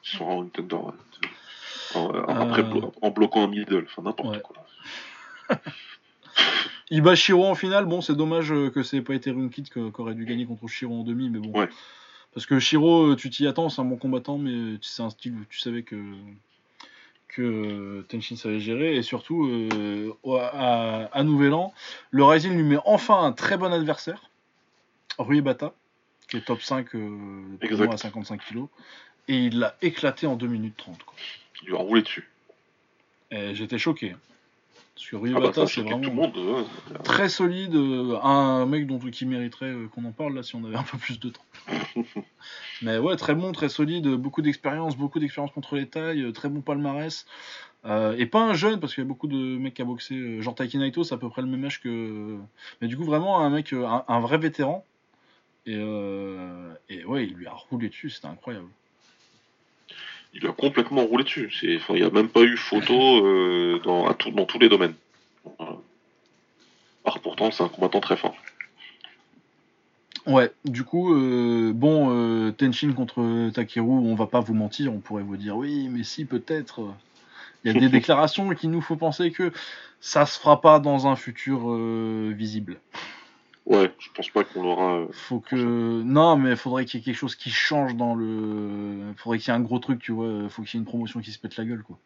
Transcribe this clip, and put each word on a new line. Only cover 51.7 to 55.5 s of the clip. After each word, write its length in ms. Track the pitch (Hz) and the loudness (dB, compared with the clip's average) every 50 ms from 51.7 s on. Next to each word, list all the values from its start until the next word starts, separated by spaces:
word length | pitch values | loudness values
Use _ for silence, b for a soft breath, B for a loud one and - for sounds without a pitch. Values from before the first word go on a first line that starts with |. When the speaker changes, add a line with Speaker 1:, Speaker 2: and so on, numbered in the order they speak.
| 139 - | -8 -8
Speaker 2:
que, 560 | _ 123 117 117 113 110 107 107 104 107 107 101 98 107 B B B B B _ | _ -6 -6 -6 -6 -8 -8 -8 -10 -10 -10 -12 -14 -18 B B B B B _
mais 60 | 117 | -6
du 80 | 117 120 | -6 -4
coup 80 | 135 175 | -4 -2
vraiment 340 | 156 151 151 170 190 196 180 | 0 0 0 2 2 2 2
un 100 | 156 143 | 2 2
mec, 240 | 143 151 147 - 139 | 2 0 -2 -4 -4
euh, 140 | 127 123 | -4 -2
un, 160 | 117 117 127 - | 0 -2 -2 0
un 120 | - 117 117 | 0 0 0
vrai 180 | 117 117 147 | 2 2 0
vétéran. 480 | 160 160 160 156 - 143 135 165 190 - _ _ _ _ _ _ _ _ _ _ _ _ _ | 0 0 -2 -2 0 -2 -2 -2 -4 -8 _ _ _ _ _ _ _ _ _ _ _ _ _